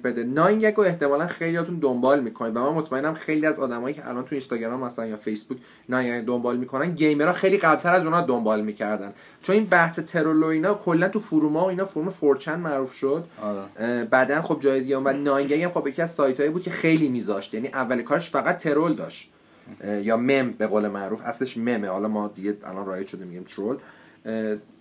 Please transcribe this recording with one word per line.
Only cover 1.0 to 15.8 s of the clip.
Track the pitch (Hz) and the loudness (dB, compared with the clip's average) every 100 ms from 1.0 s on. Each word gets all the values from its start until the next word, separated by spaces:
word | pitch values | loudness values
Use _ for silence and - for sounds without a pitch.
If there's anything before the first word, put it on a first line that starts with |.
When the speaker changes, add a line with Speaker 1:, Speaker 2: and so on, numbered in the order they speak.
| 143 143 175 | 2 2 0
Speaker 1:
خیلیاتون | - 165 170 170 170 | -4 -2 -2 -2 0
دنبال | 139 123 131 143 | 0 2 2 2
می‌کنید | 113 - 117 113 | -2 -4 -4 -2
و | |
من | 135 | 0
مطمئنم | 160 - 131 151 | -2 -2 -4 -4
خیلی | 156 - 151 156 | -4 -2 0 0
از | 156 | 0
آدمایی | 131 120 127 | -2 -4 -6
که | 147 123 | -8 -8
الان | 123 | -8
تو | 123 | -6
اینستاگرام | 143 127 117 113 131 | -8 -4 -4 -4 -4
مثلاً | 123 117 113 | -6 -6 -8
یا | 107 | -6
فیسبوک | - 107 - 127 - - - | -6 -6 -6 -12 -14 -18 -4
ناین | 127 123 120 | 0 0 -2
گگ | 110 | -2
دنبال | 123 123 123 | 0 0 -2
می‌کنن، | 127 135 170 | -2 -2 -2
گیمرها | 156 151 147 156 | 2 2 4 2
خیلی | - 190 196 | 2 2 4
قبل‌تر | 165 151 175 | 4 4 4
از | 185 | 2
اونا | 160 170 | 4 2
دنبال | - 120 107 107 | 2 2 2 0
می‌کردن. | 107 104 104 107 101 - - - | -2 -4 -4 -4 -6 -16 -20 -8
چون | - 208 | 2 2
این | |
بحث | 202 175 165 165 | 6 6 4 0
ترول | 160 170 156 156 | -4 0 2 4
و | 160 | 4
اینا | 160 180 | 2 2
کلاً | 202 - 165 190 | 0 2 2 2
تو | 214 | 0
فروما | - 156 151 156 | 0 2 2 2
و | 190 | 0
اینا، | 180 | 0
فروم | 185 156 175 | -4 -4 -6
فورچن | - 143 131 160 160 | 2 2 2 0 -4
معروف | 165 139 127 | -2 -2 -4
شد. | - 135 156 165 - | -2 -2 -2 -4 -8
Speaker 2:
آره. | 107 101 98 - | -6 -6 -8 -6
Speaker 1:
اه، | 117 120 | -4 -2
بعداً | 113 131 131 147 | 2 2 4 0
خب | 165 143 | 0 0
جای | 135 135 | 2 2
دیگه | 127 135 | 0 0
اومد. | 135 139 | 0 0
ناین | 143 139 139 | 2 2 2
گگ | 151 | 0
هم | 175 | 0
خب | 165 | -2